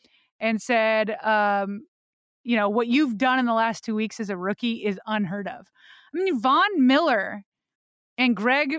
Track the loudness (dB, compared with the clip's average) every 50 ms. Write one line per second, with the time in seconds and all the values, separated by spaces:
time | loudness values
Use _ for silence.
0 | _ _ _ _ _ _ _ -6 -4 -2 -2 -2 -2 0 0 2 2 2 2 2
1 | 0 -2 -4 -4 0 2 2 2 2 2 2 0 -2 -4 -6 -10 -12 _ _ _
2 | _ _ _ _ _ _ _ _ -4 -2 0 0 2 0 0 0 0 2 2 2
3 | 2 0 0 0 0 0 2 2 0 0 2 0 0 0 -2 -4 -6 -4 -4 -2
4 | -2 -4 -6 -8 -8 -6 -6 -4 -4 -4 -4 -2 -4 -4 -4 -4 -4 -4 -6 -6
5 | -6 -6 -4 -4 -2 -4 -6 -8 -8 -10 -12 -14 -16 _ _ _ _ -20 -20 -20
6 | _ _ -6 -4 -2 -2 -2 0 2 4 4 4 4 2 2 4 4 6 6 4
7 | 4 2 2 0 -2 -4 -8 -12 -14 _ _ _ _ _ _ _ _ _ _ _
8 | _ _ _ 0 0 2 2 2 0 0 2 2 0 -2 -4